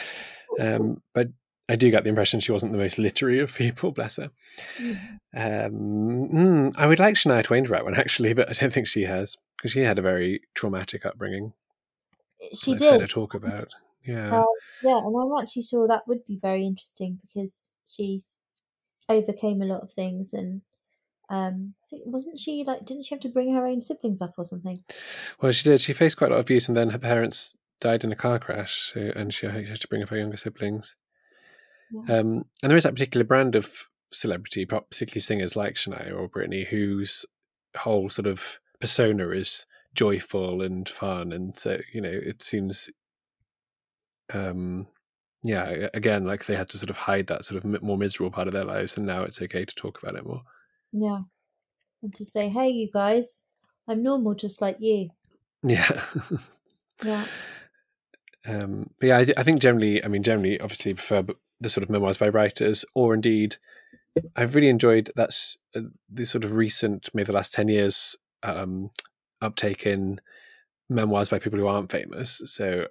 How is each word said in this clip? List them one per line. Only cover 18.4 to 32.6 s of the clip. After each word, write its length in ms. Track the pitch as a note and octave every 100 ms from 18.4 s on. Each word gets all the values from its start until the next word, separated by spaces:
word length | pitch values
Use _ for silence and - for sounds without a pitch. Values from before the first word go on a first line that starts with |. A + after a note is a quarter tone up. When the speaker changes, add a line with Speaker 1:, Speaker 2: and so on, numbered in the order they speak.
| _ _ _ _ _ _ -
Speaker 2:
overcame 540 | A3 G#3+ G#3 G#3+ G3+
a 40 | F#3+
lot 160 | F#3+
of 100 | F#3+
things 400 | - F#3 F#3 F#3+
and, 300 | G3 F#3 F#3+ - _ _ _ _ _ _
um, 440 | G3 F#3 F#3 G3 G3
I 20 | -
think, 140 | D4
wasn't 340 | A#3+ C4 D4 D4+
she, 240 | - D4
like, 200 | C#4 B3+
didn't 200 | - C4+
she 100 | C4+
have 60 | C#4+
to 60 | B3+
bring 260 | B3 B3+
her 100 | C4
own 160 | B3+ B3+
siblings 400 | - D4 A#3 F#3+
up 120 | F3 F3+
or 80 |
something? 320 | F3 F3+ F#3 F3+ - - - - - -
Speaker 1:
Well, 120 | C3
she 120 | B2
did. 160 | D3+ C#3
She 120 | -
faced 240 | C#3 D#3+ -
quite 100 | C3+
a 60 |
lot 60 | B2+
of 60 | B2
abuse, 220 | B2+ A#2+
and 80 | A#2
then 140 | A2+
her 80 | G#2+
parents 580 | A#2 A#2+ A#2 - - - _ _
died 240 | A#2 A#2
in 80 | A2
a 40 | G#2+
car 220 | B2 A#2+
crash, 540 | - G#2 G2 - -
so, 200 | A2+ G#2 -
and 160 | G2+
she 140 | - G#2
had 340 | G#2+ G#2 A2
to 80 | -
bring 140 | A2
up 60 | G2+
her 80 | A2
younger 180 | G#2 G#2
siblings. 580 | A2 - G#2 G#2+ - _ _ _ _ _ _ _ _ _ _
Speaker 2:
Yeah. 280 | A3 A3+ A2+
Speaker 1:
Um, 260 | A2 A2+ - -